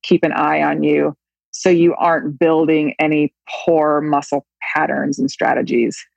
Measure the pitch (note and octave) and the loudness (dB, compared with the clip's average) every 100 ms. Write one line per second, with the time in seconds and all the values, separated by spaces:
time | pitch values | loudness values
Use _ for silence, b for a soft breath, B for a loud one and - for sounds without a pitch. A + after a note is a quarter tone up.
0 | - F3 D#3+ - D3+ D#3 D3+ D3+ D3+ D3 | 2 0 2 -2 -2 0 0 0 0 2
1 | D3 C#3+ _ _ _ - - F3 E3+ - | 0 -4 _ _ _ -4 2 4 4 2
2 | E3+ E3 C#3 C#3+ E3 D#3+ D#3+ D#3 D3+ - | 0 0 -2 -2 2 2 2 2 0 -2
3 | D#3 D3+ D3 _ - - - E3 D3+ D3 | 0 0 -2 _ -18 -8 0 2 2 0
4 | D3+ C#3+ C#3+ C#3+ - _ - D#3 D3 C#3 | 0 -2 -2 -6 -6 _ -6 -4 -2 -2
5 | C#3+ C#3 C#3 - A#2 B2+ - A#2+ A#2 - | -4 -2 -4 -2 -2 -2 -2 0 -2 -4
6 | - | -16